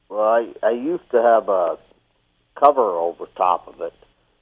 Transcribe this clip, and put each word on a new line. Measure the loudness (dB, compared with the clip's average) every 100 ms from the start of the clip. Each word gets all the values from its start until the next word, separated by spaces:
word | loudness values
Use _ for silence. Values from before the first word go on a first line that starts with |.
| -12
Well, | -4 0
I, | 0 -2 -4
I | -4
used | -4 -4 -8 -4
to | 0
have | 4 2 2
a | -2 -2 -6 _ _ _ _ _ _ _ 2
cover | 2 4 0 -2
over | -4 -6 -10 -2
top | 0 0 -4
of | -14
it, | -14 -14 _ _ _ _